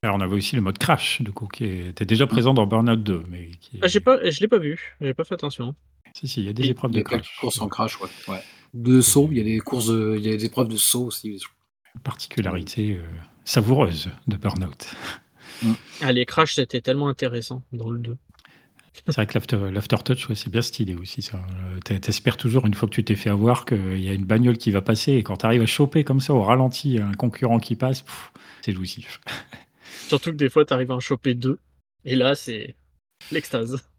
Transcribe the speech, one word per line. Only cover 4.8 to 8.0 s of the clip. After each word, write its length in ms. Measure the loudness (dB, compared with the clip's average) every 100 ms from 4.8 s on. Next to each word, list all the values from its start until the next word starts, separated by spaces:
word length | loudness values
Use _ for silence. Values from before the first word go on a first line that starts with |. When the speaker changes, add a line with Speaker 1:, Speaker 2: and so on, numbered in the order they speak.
| -10 -6
Speaker 3:
J'ai 140 | -6
pas 100 | -4
fait 120 | -4 -4
attention. 400 | -6 -6 -8 -8 _ _ _
Speaker 1:
Si, 140 | -12 -8
si, 140 | -6
il 60 | -4
y 20 |
a 40 |
des 100 | 0 0
Speaker 3:
Et 40 |
Speaker 1:
épreuves 220 | 0 0
Speaker 2:
Il 60 | -2
y 60 |
Speaker 1:
de 20 | 0
Speaker 2:
a 40 |
quelques 140 | -4 -4
Speaker 1:
crash. 120 | -8
Speaker 2:
courses 220 | -6 -4
en 60 | -6
crash, 320 | -4 -4 -4